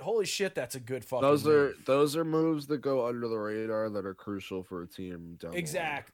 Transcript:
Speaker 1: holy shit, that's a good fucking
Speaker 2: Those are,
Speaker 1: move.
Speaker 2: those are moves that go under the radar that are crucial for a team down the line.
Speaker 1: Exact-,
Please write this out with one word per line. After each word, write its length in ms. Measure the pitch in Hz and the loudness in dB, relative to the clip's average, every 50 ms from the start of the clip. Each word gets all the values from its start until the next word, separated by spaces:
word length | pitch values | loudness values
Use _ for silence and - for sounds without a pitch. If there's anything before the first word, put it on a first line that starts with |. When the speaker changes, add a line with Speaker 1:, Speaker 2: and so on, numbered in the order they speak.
Speaker 1:
holy 240 | 135 185 226 220 190 - | -4 -2 0 0 0 0
shit, 260 | - - 196 185 - | 0 -2 -2 -2 -2
that's 220 | 151 131 - - | -4 -6 -4 -6
a 40 | 131 | -10
good 220 | 120 117 131 123 - | -8 -6 -8 -8 -6
fucking 180 | - 131 120 135 | -4 0 2 6
Speaker 2:
Those 240 | 139 147 147 139 151 | 6 6 6 6 6
are, 200 | 151 147 143 127 | 6 6 6 4
Speaker 1:
move. 160 | - - - | 0 -6 0
Speaker 2:
those 300 | - 135 143 147 151 139 | 2 4 6 6 4 4
are 100 | 165 165 | 0 0
moves 420 | 160 156 160 160 160 160 147 143 135 | 2 2 2 4 4 2 0 0 -2
that 120 | 151 131 | -4 -2
go 280 | 120 139 135 131 117 120 | 0 0 2 2 2 0
under 200 | 123 120 120 113 | -2 -2 -2 -2
the 100 | 113 110 | -2 -2
radar 500 | 104 107 107 110 110 110 110 110 110 110 | -2 -2 -2 -4 -2 -2 -2 0 -2 -2
that 160 | 104 101 92 | -2 -4 -4
are 80 | 98 92 | -6 -8
crucial 480 | - - 101 101 95 - - 98 92 | -8 -8 -6 -6 -6 -6 -6 -8 -8
for 220 | 92 - 95 87 87 | -8 -6 -8 -10 -10
a 40 | 90 | -10
team 500 | - - 92 90 90 85 85 85 85 - | -10 -10 -10 -8 -8 -10 -12 -14 -14 -12
down 100 | - - | -12 -8
the 40 | 175 | -6
line. 20 | 180 | -6
Speaker 1:
Exact-, 540 | 170 151 151 180 165 156 147 135 - - | -6 -4 -6 -4 -4 -4 -6 -8 -10 -12